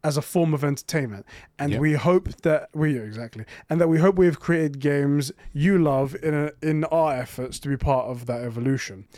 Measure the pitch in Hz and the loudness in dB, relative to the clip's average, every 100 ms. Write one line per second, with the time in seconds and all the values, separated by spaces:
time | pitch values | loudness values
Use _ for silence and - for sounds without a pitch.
0 | 156 143 - 180 165 147 143 135 - 160 | -2 -2 0 2 2 2 0 -2 -2 -4
1 | 127 101 - - - - 143 135 151 151 | -4 -6 -14 -20 -18 -6 -4 0 2 2
2 | 151 180 - - 165 156 - 151 151 127 | 2 2 0 -2 0 0 -2 -2 -2 -2
3 | 107 107 117 110 110 - - 160 165 160 | -6 -10 -12 -12 -14 -16 -4 0 4 4
4 | 185 185 175 147 - 165 156 139 143 143 | 4 6 4 2 0 0 0 -2 0 2
5 | 143 143 139 - - 143 170 190 156 135 | 2 2 0 -8 -10 -2 2 4 4 2
6 | 135 - 156 151 147 - 156 156 156 165 | 0 -4 -2 -2 -2 -4 -2 0 0 2
7 | 156 131 120 - 127 - 143 135 143 131 | 2 0 -6 -8 -10 -8 -6 -2 0 0
8 | 117 123 120 120 120 113 127 131 - 95 | -2 -6 -6 -6 -6 -4 -2 -2 -4 -14
9 | - | -18